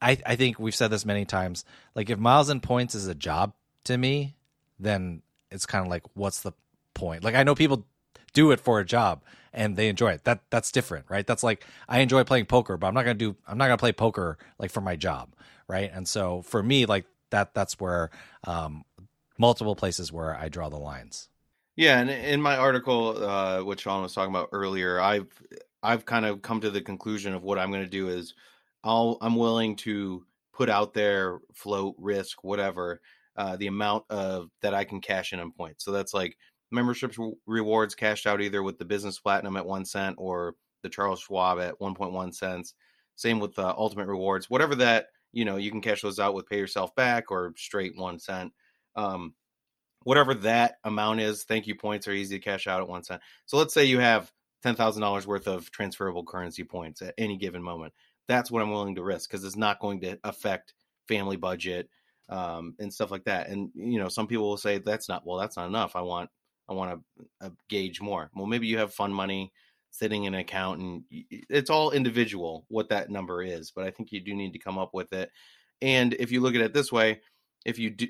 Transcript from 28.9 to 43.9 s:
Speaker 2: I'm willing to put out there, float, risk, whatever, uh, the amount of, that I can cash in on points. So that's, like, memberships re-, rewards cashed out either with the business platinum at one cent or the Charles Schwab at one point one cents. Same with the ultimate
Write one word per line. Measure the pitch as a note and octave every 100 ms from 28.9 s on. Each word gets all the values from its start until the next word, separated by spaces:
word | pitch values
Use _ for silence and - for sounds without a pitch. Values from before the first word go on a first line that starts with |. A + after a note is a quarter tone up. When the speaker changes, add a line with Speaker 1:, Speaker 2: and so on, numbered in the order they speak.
| A2+ A#2 A#2
Speaker 2:
I'm | A2+ A#2
willing | A#2 A2+ A2 G#2
to | A2 G#2 F#2+ F#2 - _ _
put | - A#2+
out | G2+ G#2
there, | G#2+ G#2 G2 F#2 F2 -
float, | - G2+ G2 G2 E2+
risk, | F#2+ G2+ F#2 -
whatever, | F#2+ G2+ G2 F2+ F2 E2+ _ _ _ -
uh, | G2 F#2
the | G2+
amount | G2+ G#2 G#2+ -
of, | G#2 F#2+ F#2 E2+ _
that | G#2
I | G2
can | G2 G2
cash | - F#2+ F2+
in | F#2
on | E2+
points. | - E2 D2+
So | -
that's, | G2 F#2+
like, | G2+ F2+ - _ _ _
memberships | A#2+ B2 B2 B2+ A#2
re-, | A2+ A2 -
rewards | A2 G#2+ A2 G#2+
cashed | - G#2+ G#2 G#2+
out | G2+
either | G2+ G2+
with | G2 E2+
the |
business | F2 G2+ G2+ -
platinum | G2+ G2 G2 F#2+
at | F2
one | F#2+ F#2
cent | G2+ F#2+ -
or | F#2 F2+ F2 - _ _
the | F#2
Charles | - G2+ F#2+
Schwab | - F#2+ F#2 F2+
at | F2 -
one | G2
point | F#2 F#2+
one | F#2 F#2
cents. | - F#2+ F2+ - - _ _ _ -
Same | A#2 A2+
with | G2+
the | - F#2
ultimate | - -